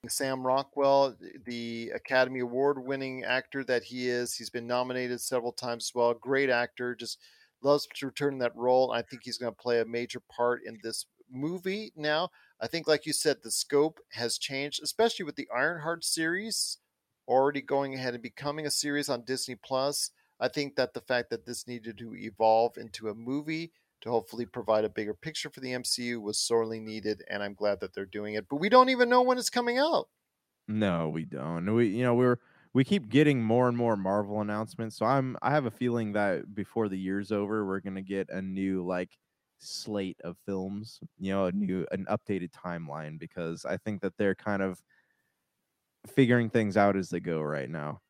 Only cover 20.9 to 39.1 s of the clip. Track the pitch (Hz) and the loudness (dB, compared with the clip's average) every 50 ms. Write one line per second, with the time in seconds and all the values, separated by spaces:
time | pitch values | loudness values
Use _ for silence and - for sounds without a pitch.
20.9 | _ 123 - - 127 120 120 _ 117 113 - - 120 - - - 123 120 107 117 | _ -10 -4 0 0 0 0 _ -6 -6 -6 -10 -10 -10 -10 -10 -12 -10 -10 -12
21.9 | 110 101 117 113 107 95 101 110 101 - 110 110 110 110 117 120 - - 117 113 | -12 -12 -12 -12 -12 -10 -10 -12 -2 4 6 6 6 6 4 2 0 -6 -14 -12
22.9 | - - 107 110 104 110 117 120 135 147 147 156 160 160 165 165 _ _ _ _ | -12 -8 -6 -6 -6 -6 -6 -4 -4 -4 -4 -4 -6 -6 -6 -8 _ _ _ _
23.9 | _ _ - 113 123 117 107 - - 113 120 110 - 127 107 98 110 107 107 110 | _ _ -6 0 0 0 0 -2 -8 -8 -8 -6 -6 -8 0 2 4 4 4 2
24.9 | 104 - 107 104 104 _ - 160 151 - - 151 - - 131 127 127 127 120 - | -2 -4 -4 -4 -6 _ -8 -10 -8 -8 -8 -10 -10 -10 -8 -6 -6 -4 -2 -2
25.9 | - - 123 120 120 117 104 104 104 - - - 117 117 113 113 113 113 110 110 | -2 -2 -2 -4 -4 -4 -4 -4 -2 -2 0 2 2 2 2 2 -4 -8 -8 -8
26.9 | 110 110 101 107 107 101 - - - 101 101 101 101 95 104 104 101 95 - 92 | -10 -4 -2 -2 -2 -2 -4 -8 -6 -4 -4 -6 -4 0 2 2 2 2 -2 -8
27.9 | _ - 98 95 - 104 104 107 107 107 101 _ 143 143 170 208 220 254 254 254 | _ -8 -10 -8 -6 -8 -6 -4 -4 -6 -6 _ -4 -2 0 6 8 8 8 8
28.9 | 262 240 247 240 247 247 247 247 254 247 220 - - 240 240 240 240 254 285 320 | 4 2 2 4 6 4 4 4 2 0 -2 -2 -2 0 0 0 2 2 2 2
29.9 | 320 202 - _ _ _ _ _ _ _ _ _ _ _ _ - 107 110 107 98 | 2 0 -2 _ _ _ _ _ _ _ _ _ _ _ _ -6 -2 0 2 2
30.9 | 87 82 82 78 78 82 80 - - 69 65 78 85 85 85 98 107 117 120 107 | 2 0 0 -2 -2 -4 -6 -6 -8 -8 -6 -4 -4 -4 -2 2 4 4 4 4
31.9 | 95 117 127 123 120 120 127 123 123 117 _ _ _ _ _ _ _ 123 135 - | 2 2 2 4 4 6 6 4 4 2 _ _ _ _ _ _ _ 2 4 4
32.9 | 202 202 127 104 117 139 156 147 143 127 113 110 113 123 127 123 120 120 120 117 | 2 0 0 2 4 6 6 6 6 2 2 4 4 4 4 4 2 2 2 2
33.9 | 110 101 95 95 98 104 104 101 104 107 104 104 104 107 110 110 - - 113 110 | 2 2 2 0 2 0 0 0 -2 -4 -2 -2 -2 -4 -4 -6 -6 -8 -8 -8
34.9 | 101 - 110 113 135 139 131 131 117 - - 123 139 151 135 131 - - 123 123 | -4 0 2 4 4 4 2 0 -4 -2 0 2 2 2 0 0 -4 -2 -2 0
35.9 | 120 120 113 104 101 107 104 101 92 80 - - 104 104 98 - - 113 110 104 | 0 0 -2 0 0 2 2 2 0 -2 -4 -8 -8 -8 -8 -4 -2 -2 -2 0
36.9 | 95 95 95 92 95 101 101 95 107 101 101 101 107 110 104 95 95 98 87 101 | -2 -2 -2 -2 -2 -2 -2 -2 -2 -2 0 0 -2 -2 -2 -2 -2 -4 -4 -6
37.9 | 95 95 95 92 98 98 92 - - 95 95 95 95 95 95 98 95 92 90 87 | -8 -8 -6 -4 -4 -4 -4 -4 -6 -8 -6 -6 -4 -2 0 0 0 0 -2 -2
38.9 | 92 90 92 - | -2 -2 -4 -6